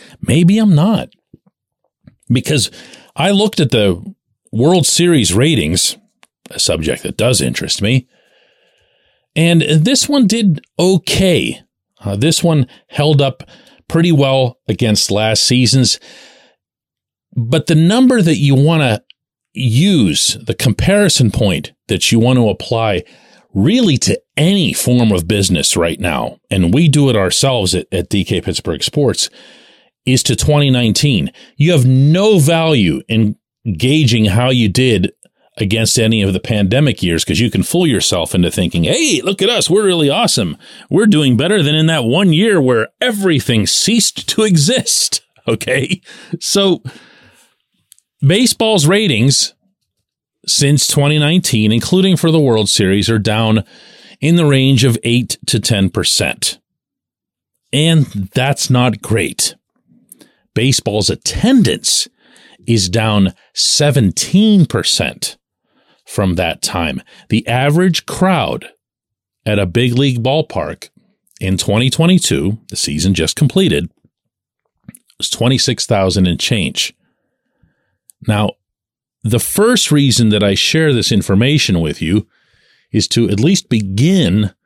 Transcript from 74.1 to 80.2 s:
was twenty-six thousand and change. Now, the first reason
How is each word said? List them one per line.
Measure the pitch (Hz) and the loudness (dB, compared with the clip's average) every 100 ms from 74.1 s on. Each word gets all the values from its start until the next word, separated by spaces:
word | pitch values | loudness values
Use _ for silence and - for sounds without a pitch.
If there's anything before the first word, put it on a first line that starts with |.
| _ _ _ _ _ _ _ - - _ _ | _ _ _ _ _ _ _ -20 -20 _ _
was | - | -10
twenty-six | - 117 127 - 123 - | -2 0 0 -2 -4 -2
thousand | 107 95 92 92 | 0 0 2 0
and | 85 | 0
change. | - 113 78 - - - _ _ _ _ _ _ _ _ _ _ _ _ - | -2 -2 -4 -6 -8 -10 _ _ _ _ _ _ _ _ _ _ _ _ -4
Now, | 107 107 - _ _ _ _ _ _ | -2 -2 -6 _ _ _ _ _ _
the | 110 120 | -4 -2
first | - - 220 247 - | -2 0 2 2 2
reason | 151 139 110 | 2 2 2